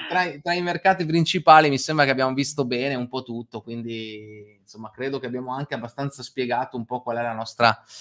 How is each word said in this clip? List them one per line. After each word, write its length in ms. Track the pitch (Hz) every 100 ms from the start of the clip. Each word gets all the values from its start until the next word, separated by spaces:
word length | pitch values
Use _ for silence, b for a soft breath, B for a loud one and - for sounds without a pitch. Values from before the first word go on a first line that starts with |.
| -
tra 140 | 175
i, 160 | 175 147
tra 140 | 175
i 80 | 175
mercati 420 | 175 165 190 185
principali 640 | 156 165 160 180 156 156 156
mi 80 | 135
sembra 300 | - 156 135
che 40 |
abbiamo 200 | 131 131
visto 320 | 131 139 -
bene 300 | 127 123 139
un 120 | 131 123
po' 160 | 131
tutto, 380 | 123 117 117 113
quindi 1000 | 117 117 117 113 110 107 107 107 104 101
insomma 280 | _ 107 110
credo 280 | - 135 135
che 80 | 127
abbiamo 260 | 127 127
anche 220 | 131 147
abbastanza 480 | 127 117 - 139 135
spiegato 560 | 117 - 123 120 113 123
un 80 | 113
po' 160 | 123
qual 160 | 123 117
è 40 |
la 120 | 120
nostra 440 | 110 113 - 117 107 B B